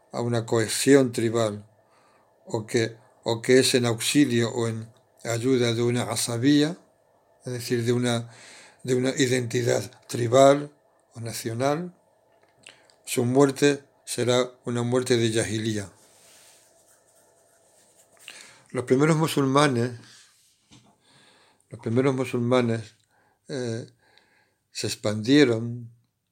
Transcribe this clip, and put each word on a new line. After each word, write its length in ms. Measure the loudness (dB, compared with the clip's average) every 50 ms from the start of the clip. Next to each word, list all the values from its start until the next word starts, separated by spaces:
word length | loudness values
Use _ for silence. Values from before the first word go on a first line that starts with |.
| _ -12
a 100 | -8 -6
una 240 | -4 -2 -2 -2 -2
cohesión 680 | -2 0 0 0 -2 -2 0 4 6 6 6 6 4
tribal, 540 | 0 -2 -2 -2 0 0 -2 -2 -4 -8 -14 _ _ _ _ _ _ _ _ _ _ _ _ _ _ _ -14
o 220 | -8 -8 -8 -6
que, 300 | -2 -2 -2 -2 -2 -6 -12 _ _ _ _ -6
o 180 | -6 -4 -2
que 180 | 2 4 4 6
es 140 | 6 4 2
en 120 | 2 2
auxilio 640 | 0 -2 -2 -2 0 2 2 2 4 2 0 0 -2
o 160 | -2 -4 -4
en 240 | -4 -4 -8 -10 -14 -20 _ _ _ _ _ -6
ayuda 500 | -6 -4 -2 0 0 2 2 2 0 0
de 80 | 0
una 220 | 0 0 0 -2 -2
asabía, 760 | -4 -4 -6 -4 -4 -4 0 2 2 4 4 2 0 -4 -10 _ _ _ _ _ _ _ _ _ _ _ _ -14
es 80 | -12 -12
decir, 320 | -10 -6 -4 -2 -2 0
de 80 | 0 0
una, 360 | 0 0 0 -2 -2 -4 -8 -16 -20 -20 -20 -20 -20 -20 -20 -20 _ -6
de 100 | -2 -2
una 160 | 0 0 -2
identidad 800 | 0 0 0 0 0 -2 -2 -2 -4 -2 0 0 0 -2 -2 -6 -16 -20 _
tribal 640 | -10 -6 -4 -2 2 6 8 8 8 6 4 0 -10 -14 _ _ _ _ _ _ _ -18
o 80 | -14
nacional, 760 | -12 -12 -10 -8 -8 -8 -4 -2 -2 -2 -2 -2 -6 -12 -14 _ _ _ _ _ _ _ _ _ _ _ _ _ -20 -20 -20 _ _ _ _ _ -12
su 180 | -8 -4 -2 -2
muerte 580 | 0 4 4 4 2 2 2 0 0 0 0 -8 _ _ _ -14
será 460 | -10 -6 -4 -2 0 2 0 0 -2 -6 _ -10
una 180 | -6 -4 -4 -2
muerte 340 | -2 -2 -2 0 2 0
de 140 | 2 2 0
jahiliya". 600 | 0 -2 -2 -2 -4 -4 -4 -4 -6 -6 -8 -12 -16 _ _ _ _ _ _ -20 -20 -20 -20 -20 _ _ _ _ _ _ _ _ _ _ _ _ _ _ _ _ _ _ _ _ _ _ _ _ _ _ _ _ _ _ _ _ _ _ -20 -20 -20 -20 -20 -20 -20 -20 _ _
Los 160 | -8 -6 0
primeros 320 | 0 2 2 4 2 2
musulmanes, 840 | 2 0 0 0 0 0 2 4 4 4 4 2 0 -2 -4 -6 -10 -18 -20 -20 -20 -20 _ _ _ _ _ _ _ _ _ -20 -20 _ _ _ _ _ _ _ _ _ _ _ _ _ _ _ _ _ -20
los 100 | -18 -10
primeros 320 | -6 -2 0 0 0 0 0
musulmanes, 840 | -2 -4 -4 -4 -4 -2 0 2 2 2 0 -2 -4 -6 -12 _ _ _ _ _ _ _ _ _ _ _
eh, 400 | -12 -10 -8 -8 -6 -8 -8 -10 -14 _ _ _ _ _ _ _ _ _ _ _ _ _ _ _ _ -12
se 140 | -8 -8
expandieron, 1040 | -8 -8 -4 -4 -4 -4 -2 0 4 6 6 6 4 2 -2 -4 -8 -10 -12 -14 -18 -20 _ _ _ _ _ _ _